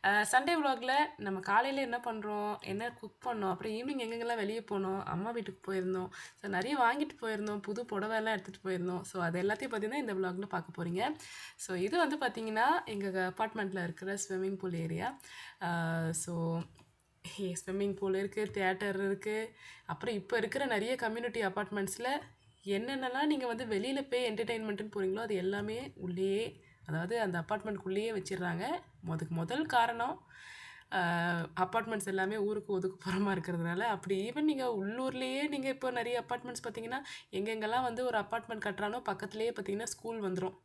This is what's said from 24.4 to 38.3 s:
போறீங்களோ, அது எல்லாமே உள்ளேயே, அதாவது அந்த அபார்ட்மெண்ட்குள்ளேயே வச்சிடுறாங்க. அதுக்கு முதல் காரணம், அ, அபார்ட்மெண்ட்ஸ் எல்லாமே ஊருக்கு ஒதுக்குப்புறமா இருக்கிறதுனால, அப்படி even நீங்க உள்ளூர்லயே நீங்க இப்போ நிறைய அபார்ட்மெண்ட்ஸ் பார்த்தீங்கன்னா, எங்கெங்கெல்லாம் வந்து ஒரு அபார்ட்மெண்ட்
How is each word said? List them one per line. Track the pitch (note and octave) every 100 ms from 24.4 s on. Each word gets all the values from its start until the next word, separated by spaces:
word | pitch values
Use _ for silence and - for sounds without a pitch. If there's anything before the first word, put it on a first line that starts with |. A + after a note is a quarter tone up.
| A3+ A3+ A3 G3+ G#3+ G#3
போறீங்களோ, | F#3+
அது | G3+ A3+
எல்லாமே | G3 F#3 G3+ G#3 A3+ C4+
உள்ளேயே, | - F3+ F3 F#3+ G3 A#3 - - - -
அதாவது | D#3 F3+ A#3
அந்த | G3+ E3+
அபார்ட்மெண்ட்குள்ளேயே | D#3+ G#3+ A3 G3 F#3+ F#3+ A3+
வச்சிடுறாங்க. | G#3+ F#3 F#3 F3 E3+ A3+ F4 - - E3
அதுக்கு | D#3+ D#3+
முதல் | E3 E3+ C4 D#4
காரணம், | A#3+ A#3 A#3 B3 F#4 - - - - - - -
அ, | F#3+ F3 E3+ F3 E3+ E3 -
அபார்ட்மெண்ட்ஸ் | F#3 A3+ A3 A3 G3
எல்லாமே | F#3+ F#3+ G#3+
ஊருக்கு | G3+ G#3 G3+ F#3+
ஒதுக்குப்புறமா | F#3 - F#3+ F#3 G3+ F#3+
இருக்கிறதுனால, | - E3+ E3 F3
அப்படி | A#3 G3 F#3 F#3+ G#3+
even | C4
நீங்க | D4+ C4+ B3+ G#3+
உள்ளூர்லயே | G3 A#3+ C4 B3+ C4 C4 D4
நீங்க | C#4+ C4+
இப்போ | C4 C4
நிறைய | A#3+ A#3 A#3+ A#3
அபார்ட்மெண்ட்ஸ் | A#3+ B3 B3 A#3+
பார்த்தீங்கன்னா, | A3 A3+ B3+ C#4+ - -
எங்கெங்கெல்லாம் | F#3 G#3 A3 G#3+ A#3+
வந்து | B3+ A#3 B3+
ஒரு | A3+
அபார்ட்மெண்ட் | G3+